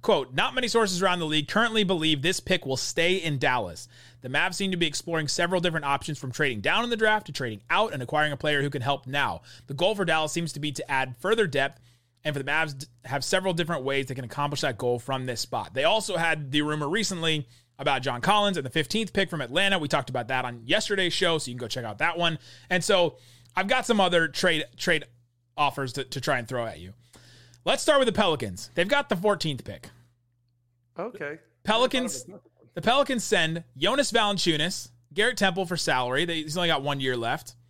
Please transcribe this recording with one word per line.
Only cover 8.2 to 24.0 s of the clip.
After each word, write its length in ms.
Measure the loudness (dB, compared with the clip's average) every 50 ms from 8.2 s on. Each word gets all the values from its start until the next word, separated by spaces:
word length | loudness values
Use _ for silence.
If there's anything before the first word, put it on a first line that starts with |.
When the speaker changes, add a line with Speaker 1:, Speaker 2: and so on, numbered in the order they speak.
| 2 2
Speaker 1:
a 60 | 0
player 240 | -2 0 0 2 2
who 80 | 0 0
can 140 | -2 -2 0
help 240 | 0 -2 -2 -2
now. 340 | -4 -2 0 0 0 -2 -6 -10 -18 -20 -20 -14
The 80 | -12 -2
goal 220 | 0 2 2 2
for 100 | 2 0
Dallas 260 | 2 2 2 0 0
seems 220 | -2 -4 -4 -4 -6
to 60 | -6
be 120 | -6 -6 -6
to 180 | -6 -4 -2
add 260 | 0 0 0 -2 -4
further 300 | -6 0 0 2 2 2
depth, 340 | 2 2 0 0 0 -2 -8 -20 -20 _ _ _ _ _ _ _
and 120 | -4 -4
for 80 | -4 -2
the 80 | 0
Mavs 260 | 2 0 0 0 -4
d-, 80 | -10 -14 -16 _ _ _
have 180 | -6 -4 -4 -2
several 320 | 0 0 0 2 0 0
different 280 | 0 -2 -2 -2 -4 -2
ways 220 | -2 -2 -2 -2
they 80 | -4 -6
can 100 | -8 -8
accomplish 380 | -10 -4 -2 -2 -2 -2 -2
that 160 | -2 -2 -2
goal 220 | 0 0 0 0 0
from 260 | -2 -4 -4 -4 -2
this 160 | -4 -4 -6
spot." 320 | -6 -4 -4 -6 -6 -4 -2
They 120 | 2 2
also 320 | 4 2 2 0 -2 -2
had 340 | 0 0 0 0 -2 -4 -2
the 100 | 0 0
rumor 260 | 0 0 0 -2 -2
recently 600 | -2 0 0 -2 -2 -2 -2 0 0 0 -2 -4 -8 -16 _ _ _ _ -4
about 240 | -2 0 0 0 0
John 180 | -2 -4 0
Collins 360 | 2 4 4 4 4 2 0
and 80 | -2 -4
the 40 | -2
fifteenth 420 | -2 -2 -2 0 0 -2 -2 0
pick 200 | 0 -2 -2 -2
from 100 | -2 -6
Atlanta. 380 | -6 -2 0 2 2 2 2 2
We 80 | 0
talked 240 | 0 0 0 0 -2
about 160 | -4 -6 -4
that 180 | -2 -2 -2 -2
on 160 | -4 -8 -10 -2
yesterday's 460 | 0 0 0 0 0 0 0 0 0 0
show, 260 | 2 2 2 2 0
so 100 | -2 -6
you 60 | -8
can 60 | -8
go 60 | -8
check 160 | -6 -6 -6 -6
out 140 | -8 -4
that 180 | 0 0 0 0
one. 220 | 2 0 0 0 -2 -10 -16 -20 -20 -6 -2
And 140 | -2 0 2
so 340 | 4 4 4 4 2 0 -6 -20 -20 -20 -20 -20 _ _
I've 120 | -2 0
got 200 | 2 2 0 2
some 120 | 2 4
other 280 | 4